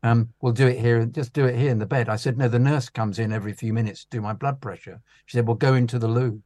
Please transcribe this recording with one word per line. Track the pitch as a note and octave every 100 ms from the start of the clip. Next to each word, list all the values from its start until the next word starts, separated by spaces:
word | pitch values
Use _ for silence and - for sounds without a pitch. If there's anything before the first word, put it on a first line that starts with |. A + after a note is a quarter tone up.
um, | A#2 A#2 A2+ -
"We'll | C3
do | A#2 C3+
it | A#2+
here, | A#2 A#2 A2+
just | A2+ C3
do | - C3
it | B2
here | C#3
in | A#2
the | G#2
bed." | C#3 A#2
I | G#2+
said, | - A#2+
"No, | B2+
the | A#2+
nurse | C3 D3 -
comes | - A2+ G2
in | A2
every | A2+ G#2
few | G#2 A2+
minutes | A2 A2 F#2
to | - A#2+
do |
my | G#2
blood | G#2+ C3+ C#3
pressure." | A#2+ F2+ - F#2+ _ _ _
She | A#2+
said, | A#2
"Well, | A#2+
go | C#3
into | C3 A#2+ B2
the | A2+
loo." | A#2 B2+ G#2+